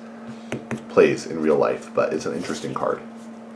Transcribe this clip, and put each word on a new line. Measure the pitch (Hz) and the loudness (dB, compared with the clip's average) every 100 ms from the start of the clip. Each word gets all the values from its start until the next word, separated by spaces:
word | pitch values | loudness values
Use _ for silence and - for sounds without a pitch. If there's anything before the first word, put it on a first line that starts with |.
| - - - - - - - - - | -14 -14 -14 -12 -8 -8 -6 -8 2
plays | - 71 67 - | 6 6 6 -2
in | 80 | 0
real | 78 71 | 4 6
life, | 57 - - | 4 2 -2
but | - - | 0 2
it's | 78 - | 0 -2
an | |
interesting | 76 - - 69 | -4 -4 -4 -4
card. | - - - - - - - - | -2 -2 -2 -6 -14 -14 -16 -16